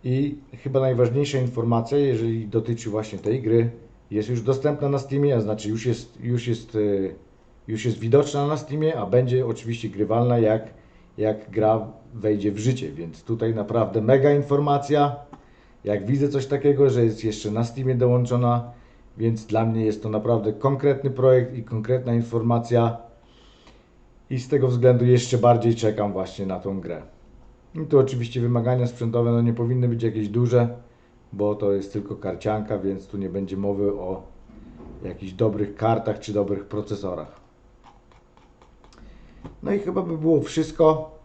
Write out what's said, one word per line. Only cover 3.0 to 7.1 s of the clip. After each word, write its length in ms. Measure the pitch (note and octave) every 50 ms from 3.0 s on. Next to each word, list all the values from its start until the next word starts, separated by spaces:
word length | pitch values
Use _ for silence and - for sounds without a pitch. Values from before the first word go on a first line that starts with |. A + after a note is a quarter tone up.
| G#2+ - - F#2
tej 220 | - G#2 A#2+ C3+
gry, 280 | A#2+ G#2+ A2+ A#2 A#2 A#2+ A#2+ - - - - - _ _
jest 180 | G2+ G#2+ G#2+ A#2
już 120 | B2 A#2+
dostępna 480 | G#2 C3+ C3 - - D3 D3 C#3+ D3 C#3
na 100 | C#3 C3+
Steamie, 360 | - - C#3 C#3+ C#3+ C#3+ C3
a 60 | A#2
znaczy 280 | G#2 G#2 G#2+ G#2+ - G#2
już 160 | A2 A2+ A#2
jest, 360 | B2 A2 - - - - -
już 260 | A#2+ A#2+ B2 A#2 A2+
jest, 280 | A#2+ A2 G#2+ - - -
e, 40 | G#2+ G#2 G2+ G2+ G2 F#2+ F2+